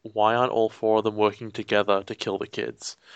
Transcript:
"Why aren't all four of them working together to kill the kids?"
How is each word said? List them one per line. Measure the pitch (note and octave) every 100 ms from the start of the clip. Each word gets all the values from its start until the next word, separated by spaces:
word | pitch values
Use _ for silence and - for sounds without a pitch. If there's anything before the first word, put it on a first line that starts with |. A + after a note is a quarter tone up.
"Why | A2 G#2+ G#2+
aren't | A#2+ B2
all | A#2 A2
four | - A2 A2
of |
them | G#2+ G#2+
working | G#2+ G2+ A2+
together | G#2+ G#2 G#2 G2+ G2
to | G2 A2
kill | - F#2+
the | -
kids?" | - - - - - -